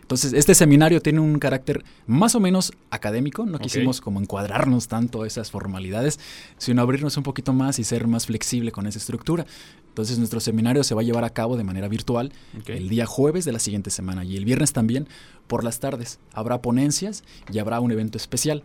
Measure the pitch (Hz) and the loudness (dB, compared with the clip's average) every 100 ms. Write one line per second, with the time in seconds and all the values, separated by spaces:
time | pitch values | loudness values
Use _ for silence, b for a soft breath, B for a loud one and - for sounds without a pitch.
0 | - 127 139 127 147 185 156 143 160 165 | -4 -2 2 4 6 8 8 8 8 4
1 | 156 156 156 147 139 131 143 - - b | 4 2 2 2 0 -2 -2 -4 -6 b
2 | - 123 226 240 185 185 180 - - - | 0 4 4 4 4 2 0 -6 -12 -6
3 | 107 110 143 - 220 156 131 139 127 123 | -2 -2 -2 -4 -4 -4 -4 0 0 0
4 | - 98 101 98 101 107 139 123 - 113 | -4 -4 -4 -4 -4 2 4 4 2 -2
5 | 120 113 110 - 107 98 98 92 92 104 | -2 -2 -6 -6 -8 -8 -6 -6 -4 -2
6 | 143 151 B B B B - 123 123 135 | 0 -2 B B B B 0 2 4 2
7 | 147 143 139 135 147 131 135 135 107 117 | 0 -4 -4 -4 0 2 2 -2 -2 0
8 | 117 117 - 110 - 123 117 107 101 107 | 0 0 0 -4 -2 -2 -4 -4 -6 -6
9 | - 139 - 165 - B B B - - | -8 -6 -2 -4 -4 B B B -14 -6
10 | 110 120 113 113 117 110 117 131 131 110 | -2 0 0 -2 -2 0 2 2 2 0
11 | 120 117 113 - 117 123 98 92 101 113 | 0 0 -2 -2 -2 -2 -4 -4 -4 -4
12 | - 120 135 B B 113 107 98 92 113 | -2 -2 -2 B B -16 -12 -8 -2 -2
13 | 113 - 143 180 165 117 - 101 98 - | -2 2 2 2 -2 -4 -4 -4 -4 -6
14 | 92 92 90 95 101 135 143 - 110 127 | -6 -6 -6 -4 0 2 2 2 0 0
15 | 151 B B B - 117 117 117 135 135 | -4 B B B -6 -4 -4 -4 -6 -6
16 | 120 - - - 110 123 120 120 143 143 | -8 -14 -14 -8 -4 -2 0 2 2 0
17 | 196 208 - B - 104 104 117 120 110 | -4 -8 -16 B -8 -4 -2 -2 0 0
18 | 110 107 - 131 151 151 | -2 -6 -6 -2 -2 -2